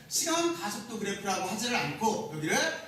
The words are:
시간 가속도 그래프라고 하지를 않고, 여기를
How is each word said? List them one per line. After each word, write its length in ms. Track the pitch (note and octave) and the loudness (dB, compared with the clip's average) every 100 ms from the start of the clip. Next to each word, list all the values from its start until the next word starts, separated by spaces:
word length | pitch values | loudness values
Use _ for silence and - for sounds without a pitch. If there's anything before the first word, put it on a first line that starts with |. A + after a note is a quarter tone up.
| - | -4
시간 440 | - E4 E4 E4+ | -2 2 4 2
가속도 460 | E4+ G3+ A3+ - G#3+ | 0 -4 -6 -6 -4
그래프라고 500 | G3 G3 G3+ F#3 - | -2 -2 0 0 0
하지를 260 | G#3+ A#3+ A3+ | -2 0 0
않고, 580 | D3 - A3 - - D#3 | 0 0 2 2 -2 -4
여기를 220 | D#3 A3 - - | 0 2 2 -2